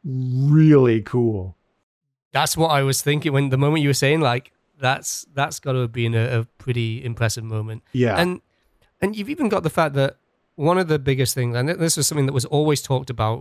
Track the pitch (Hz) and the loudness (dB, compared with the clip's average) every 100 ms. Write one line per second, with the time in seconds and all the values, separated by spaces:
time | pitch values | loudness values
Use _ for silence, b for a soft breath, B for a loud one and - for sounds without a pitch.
0 | 151 131 127 127 139 156 156 147 123 113 | -8 -6 -4 0 4 6 8 8 6 2
1 | 104 127 117 104 92 - _ _ _ _ | 0 -2 0 -2 -8 -14 _ _ _ _
2 | _ _ _ 131 151 - 160 147 135 135 | _ _ _ -2 -2 0 2 2 2 0
3 | - 147 151 139 143 131 143 160 143 135 | -2 -2 0 0 2 2 2 2 2 2
4 | 139 160 139 123 - _ _ _ 131 143 | 2 2 2 -2 -6 _ _ _ -2 -2
5 | - - - 139 143 151 147 127 120 120 | -6 -10 -8 -6 -4 -4 -4 -2 -2 -2
6 | 117 117 120 120 113 _ - 120 113 113 | 0 0 0 -2 -4 _ -6 -4 -4 -6
7 | 127 113 113 117 113 110 110 110 - 127 | -8 -4 -4 -4 -6 -6 -6 -10 -6 0
8 | 120 101 180 180 - _ _ _ _ _ | 2 2 0 -2 -10 _ _ _ _ _
9 | 190 214 202 311 240 202 160 - 156 139 | -4 -4 -8 -4 -2 0 -2 0 0 0
10 | 135 - _ _ _ - 151 180 175 151 | -2 -2 _ _ _ -2 0 2 2 0
11 | 131 131 127 - 120 120 135 180 165 160 | 0 0 0 -2 -2 -2 -2 -2 -2 0
12 | 135 151 135 143 - 147 151 143 - 131 | -2 0 0 -2 -2 0 0 0 0 -4
13 | 135 120 110 104 | -2 -4 -4 -4